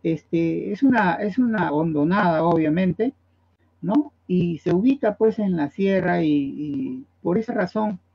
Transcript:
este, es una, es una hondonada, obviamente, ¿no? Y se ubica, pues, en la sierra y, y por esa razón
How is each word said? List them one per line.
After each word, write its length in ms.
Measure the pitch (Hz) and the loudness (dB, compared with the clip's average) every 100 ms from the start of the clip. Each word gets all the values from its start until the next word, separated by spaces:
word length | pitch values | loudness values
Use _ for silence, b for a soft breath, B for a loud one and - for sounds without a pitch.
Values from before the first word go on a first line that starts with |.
este, 680 | 170 160 _ 165 165 165 185 | -2 -4 _ -2 0 -2 -6
es 100 | 202 | 0
una, 320 | 269 240 196 | 2 4 2
es 240 | - 208 190 | 0 -2 0
una 340 | 247 214 170 | 0 0 0
hondonada, 720 | 147 165 151 151 196 175 160 | 0 0 0 2 2 2 2
obviamente, 680 | 165 165 156 165 185 170 233 - _ _ _ _ _ _ | 2 2 2 2 0 0 -4 -4 _ _ _ _ _ _
¿no? 300 | 170 226 - _ - | 0 0 -2 _ -2
Y 320 | 180 175 160 | 0 0 -2
se 160 | 175 | 0
ubica, 420 | 175 247 277 220 208 | 2 2 2 0 2
pues, 220 | 220 220 | 0 2
en 180 | 202 175 | -2 0
la 140 | 147 | -2
sierra 520 | - 196 190 175 175 | -2 0 2 0 0
y, 60 | 160 | 2
y 760 | 147 139 139 151 139 131 127 139 _ | 0 0 -6 -8 -6 -6 -10 -14 _
por 160 | 165 185 | -2 -2
esa 140 | 220 | -2
razón 480 | 226 185 220 214 185 _ | -4 -2 -2 -4 -6 _